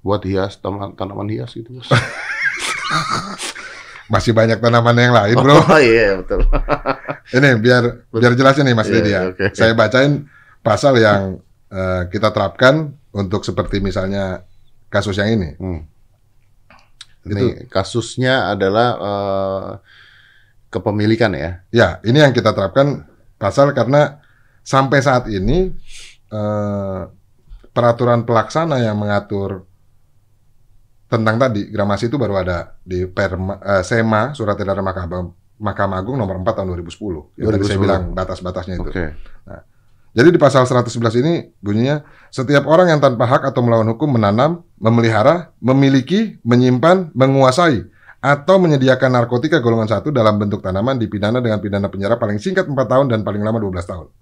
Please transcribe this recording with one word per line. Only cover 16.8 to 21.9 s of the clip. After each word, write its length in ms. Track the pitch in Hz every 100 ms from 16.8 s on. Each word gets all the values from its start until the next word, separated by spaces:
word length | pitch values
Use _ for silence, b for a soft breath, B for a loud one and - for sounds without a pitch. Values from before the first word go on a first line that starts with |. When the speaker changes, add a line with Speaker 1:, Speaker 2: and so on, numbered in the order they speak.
| _ _ - _
Speaker 2:
Itu. 100 | -
Speaker 1:
Ini 140 | 101 120 - -
kasusnya 800 | - 98 120 113 - 127 131 92
adalah, 400 | 101 95 104 123 110
eh, 720 | 101 101 101 98 95 95 95 101 b b b b b b b b _
kepemilikan 640 | - 113 104 104 113 113
ya? 300 | 78 78 92 _
Speaker 2:
Ya, 200 | 117 98